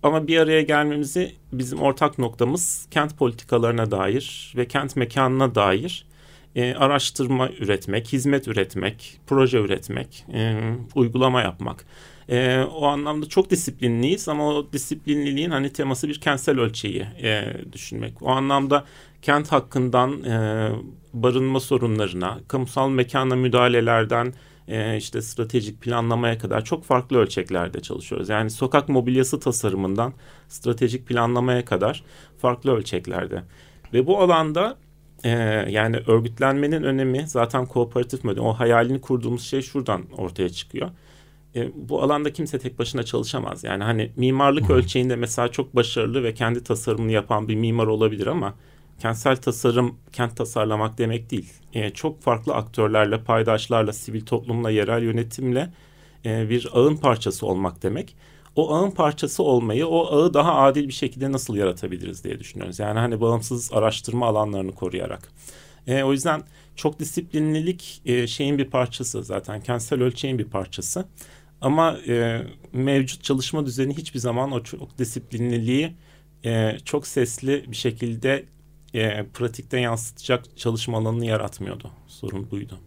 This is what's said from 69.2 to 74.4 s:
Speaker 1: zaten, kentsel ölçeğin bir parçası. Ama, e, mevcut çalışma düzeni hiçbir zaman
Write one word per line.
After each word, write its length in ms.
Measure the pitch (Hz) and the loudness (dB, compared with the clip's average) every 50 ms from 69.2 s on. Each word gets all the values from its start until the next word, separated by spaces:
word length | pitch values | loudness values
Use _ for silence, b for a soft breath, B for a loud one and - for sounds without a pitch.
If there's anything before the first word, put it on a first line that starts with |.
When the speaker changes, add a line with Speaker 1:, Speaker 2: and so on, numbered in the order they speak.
| - | -8
Speaker 1:
zaten, 380 | - 98 98 - - 107 107 | -6 -6 -8 -6 -8 -10 -10
kentsel 420 | - - 123 120 113 - 156 131 123 | -4 -4 -4 -4 -2 -2 0 2 2
ölçeğin 360 | 127 123 - - 139 131 123 | 0 0 -2 -6 -4 -2 -2
bir 60 | 104 | -4
parçası. 600 | - - 98 95 - - - - - - 175 190 - B B B B B B B B B _ | -4 -4 -6 -6 -6 -8 -10 -8 -6 -6 -6 -8 -8 B B B B B B B B B _
Ama, 380 | - 135 143 160 165 165 - 151 - - | -2 0 2 4 4 2 2 -2 -2 -2
e, 340 | 120 117 117 117 113 113 - - - - - - - | 0 2 2 0 0 -4 -6 -8 -14 -18 -20 -10 -6
mevcut 520 | 123 131 135 139 139 135 131 - - - | -2 0 2 2 2 2 0 -4 -10 -2
çalışma 420 | - 139 131 123 - - 156 147 | -2 -2 -2 -2 -4 -4 -4 -4
düzeni 300 | 135 117 127 135 135 143 | -4 -2 -2 -2 -2 -2
hiçbir 220 | 156 170 - - 135 | -6 -8 -10 -8 -4
zaman 340 | 113 123 117 120 | -4 -2 -2 -2